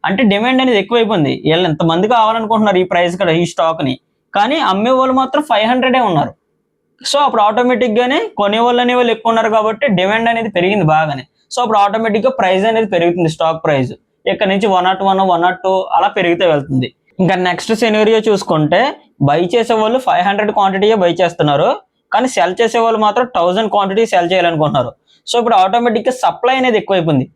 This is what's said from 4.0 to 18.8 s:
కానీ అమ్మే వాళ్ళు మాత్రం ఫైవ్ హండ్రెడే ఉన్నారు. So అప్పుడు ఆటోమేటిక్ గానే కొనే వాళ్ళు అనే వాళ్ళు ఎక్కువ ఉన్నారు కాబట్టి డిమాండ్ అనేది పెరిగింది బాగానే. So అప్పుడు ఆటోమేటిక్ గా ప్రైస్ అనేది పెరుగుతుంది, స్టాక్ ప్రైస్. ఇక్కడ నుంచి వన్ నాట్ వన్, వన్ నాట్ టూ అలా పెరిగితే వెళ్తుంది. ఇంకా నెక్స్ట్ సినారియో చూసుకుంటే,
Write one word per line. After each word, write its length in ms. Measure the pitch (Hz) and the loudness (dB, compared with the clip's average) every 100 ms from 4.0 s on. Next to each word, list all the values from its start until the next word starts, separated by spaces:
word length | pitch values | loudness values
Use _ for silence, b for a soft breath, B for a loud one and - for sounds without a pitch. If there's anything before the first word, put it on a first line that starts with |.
| _ _ _ 196 | _ _ _ -2
కానీ 200 | 220 311 240 | 0 0 -2
అమ్మే 200 | 190 233 262 | 0 0 0
వాళ్ళు 160 | 262 262 | 2 0
మాత్రం 200 | 262 294 302 | 0 -4 0
ఫైవ్ 140 | 214 220 | 0 2
హండ్రెడే 300 | 254 262 262 220 | 0 2 0 2
ఉన్నారు. 220 | 156 123 - _ _ _ _ _ _ - | 0 -2 -10 _ _ _ _ _ _ -4
So 80 | 277 | 0
అప్పుడు 160 | 285 226 208 | 0 2 2
ఆటోమేటిక్ 480 | 214 247 247 247 214 | 2 0 0 0 0
గానే 180 | 247 302 453 - | 0 -2 -4 -4
కొనే 180 | 202 220 | -2 0
వాళ్ళు 160 | 240 240 | 0 2
అనే 100 | 247 247 | 0 0
వాళ్ళు 120 | 240 | 0
ఎక్కువ 160 | 220 233 | 0 0
ఉన్నారు 160 | 226 220 | 0 0
కాబట్టి 300 | 220 214 220 277 180 | 0 -2 -2 -2 0
డిమాండ్ 300 | 190 220 233 | 0 0 0
అనేది 180 | 226 226 175 | -2 -4 -2
పెరిగింది 280 | 180 208 156 | 0 0 2
బాగానే. 300 | 156 156 139 - _ _ | 0 0 -6 -12 _ _
So 40 | - | -6
అప్పుడు 160 | 240 214 | -2 2
ఆటోమేటిక్ 400 | 202 220 226 208 247 | 2 0 -2 0 -2
గా 40 | 262 | 0
ప్రైస్ 240 | 190 185 214 | 0 2 0
అనేది 160 | 226 214 | 0 0
పెరుగుతుంది, 360 | 180 170 175 160 | 0 0 0 -2
స్టాక్ 240 | 160 160 160 | 0 -4 -2
ప్రైస్. 280 | - 139 127 - _ _ - | -2 -2 -2 -8 _ _ -6
ఇక్కడ 160 | - 202 | -2 0
నుంచి 140 | 196 208 | 0 0
వన్ 100 | 185 185 | 2 0
నాట్ 120 | 190 196 | 0 0
వన్, 120 | 190 190 | 2 2
వన్ 120 | 170 | 2
నాట్ 140 | 175 180 | 0 0
టూ 80 | 190 190 185 156 | -2 -2 0 0
అలా 120 | 196 202 | 0 0
పెరిగితే 280 | 175 170 185 | 0 2 2
వెళ్తుంది. 360 | 151 139 131 127 _ _ - | 0 0 -4 -4 _ _ -2
ఇంకా 120 | 180 185 180 | 0 0 -2
నెక్స్ట్ 240 | 175 - 220 | -4 -4 -2
సినారియో 380 | 233 214 214 226 220 | 0 2 2 2 2
చూసుకుంటే, 520 | 196 - 160 151 175 | 0 0 0 2 2